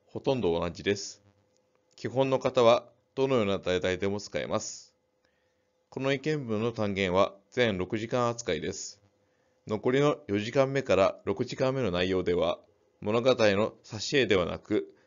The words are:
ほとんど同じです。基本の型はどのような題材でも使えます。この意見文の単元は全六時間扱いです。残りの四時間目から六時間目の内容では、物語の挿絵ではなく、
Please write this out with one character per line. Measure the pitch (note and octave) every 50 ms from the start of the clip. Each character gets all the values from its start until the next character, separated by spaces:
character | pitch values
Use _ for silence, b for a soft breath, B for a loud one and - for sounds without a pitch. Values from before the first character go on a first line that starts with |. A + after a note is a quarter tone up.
| _
ほ | _ - A2+
と | - C#3+ C3+
ん | B2
ど | F#2+ E2+ E2
同 | E2+ E2+ F2
じ | E2+ E2+ D#2
で | F#2+ G2+
す。 | G2 - - - - _ _ _ _ _ _ _ _ _ _ _ _ _ _ _
基 | - -
本 | A2+ A2+ C3 C3+ C3+
の | C3 C3
型 | - C3 B2+ B2+
は | A#2+ A#2 A#2+ - - - _ _ _ _ _
ど | C3+ C3+
の | C3+ C3+
よ | A#2+
う | G#2
な | G2 G2 F2+
題 | - F2+ F2+ F2+
材 | F#2 F#2 F#2 F2+
で | G2
も | G2 G2+ G#2
使 | - - - D2
え | A#1+
ま | C2+ F#2 G#2+
す。 | - - - - - _ _ _ _ _ _ _ _ _ _ _ _ _ _ _ _ _ _ _ _ _
こ | - C3
の | C3+ C3+
意 | C#3 C3+
見 | - D#3 D#3 D3 C3
文 | A2+ G#2+ G#2
の | A2+ A#2+
単 | A2+ A2 G#2+ G2+ G2
元 | G2 G2 F2+ F2+
は | F#2+ G2 - - - _ _
全 | - C3 A#2+ A2+ G2
六 | F2 - - A#2 G#2
時 | A2+
間 | A#2 C3 B2 A#2+ A#2+
扱 | A2+ A#2 - F#2
い | E2 D2+
で | D2+ F2
す。 | - - - - - _ _ _ _ _ _ _ _ _ _ _ _ _ _
残 | - G#2+ G2+ G2+ B2
り | B2 C#3
の | C#3+ D3 - - - -
四 | G2+ G#2
時 | G#2 A#2+
間 | B2+ C#3 C3+ C3+
目 | C3+ C#3 C3
か | - F#2+
ら | F#2+ F#2+ F2 - - _
六 | - G2 - A#2+
時 | - -
間 | - C3+ C3 C3+
目 | C3+
の | B2 F#2
内 | F2 F2 F#2 F#2
容 | F#2 F#2
で | F2+ F2+ F2
は、 | F2 E2 E2+ - - _ _ _ _ _ _ _ _
物 | G2 G#2 A2 A#2+
語 | A#2 C3
の | B2 - A2 G#2 G2 G2 A2 - - -
挿 | _ - A2+ G#2 - - D3 C#3
絵 | A#2+
で | G2+ G#2
は | F#2 E2+
な | E2+ F2 -
く、 | - - G#2+ G2 - - b b b